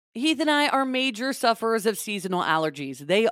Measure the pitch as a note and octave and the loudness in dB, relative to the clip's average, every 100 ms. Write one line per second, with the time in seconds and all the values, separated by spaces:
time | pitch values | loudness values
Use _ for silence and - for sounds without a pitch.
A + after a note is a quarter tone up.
0 | _ A3+ D4+ D4 D#4 D4 D4 C4+ C4+ B3+ | _ -2 0 2 2 2 2 2 0 0
1 | C4 G#3 C4 - A#3 A3+ A3+ A3+ G#3 G3+ | -2 -2 -4 0 0 2 0 0 0 -2
2 | - G#3 F#3 F3+ - D#3+ D#3 D3 C3+ C3 | -4 -6 -2 -2 2 2 0 -4 -10 -8
3 | C#3+ G3 A3+ | 0 2 2